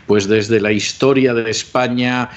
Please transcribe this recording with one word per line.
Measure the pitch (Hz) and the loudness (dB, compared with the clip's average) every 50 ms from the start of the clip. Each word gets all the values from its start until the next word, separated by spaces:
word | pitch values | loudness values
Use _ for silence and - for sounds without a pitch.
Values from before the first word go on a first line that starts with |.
| - - | -2 0
pues | 202 104 98 - | 0 0 2 2
desde | 110 110 101 104 117 110 | 0 0 2 2 0 0
la | 98 107 107 | 2 2 0
historia | 104 - - - - - 135 139 135 131 127 120 | -2 -2 -4 -4 0 2 2 2 4 2 2 2
de | 117 113 110 | 0 -2 -4
España | 107 - - - - 131 127 120 123 123 123 123 127 127 123 117 - | -4 -6 -6 -4 -4 -2 -2 -2 -2 -2 -2 -2 -2 -2 -4 -6 -10